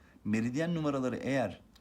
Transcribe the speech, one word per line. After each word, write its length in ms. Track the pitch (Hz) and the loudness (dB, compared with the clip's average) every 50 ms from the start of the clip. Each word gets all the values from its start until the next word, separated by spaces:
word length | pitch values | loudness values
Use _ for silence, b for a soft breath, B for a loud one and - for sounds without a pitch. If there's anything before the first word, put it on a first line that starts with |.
| B B B B B | B B B B B
Meridyen 500 | 107 104 110 113 123 123 147 160 175 170 | 0 0 2 2 0 0 0 0 0 0
numaraları 420 | 160 151 147 139 135 127 127 113 | 0 0 0 0 2 0 0 -2
eğer 440 | - - 120 135 135 117 98 87 - - - - - | -2 -2 0 0 2 0 0 -2 -8 -16 -20 -20 -16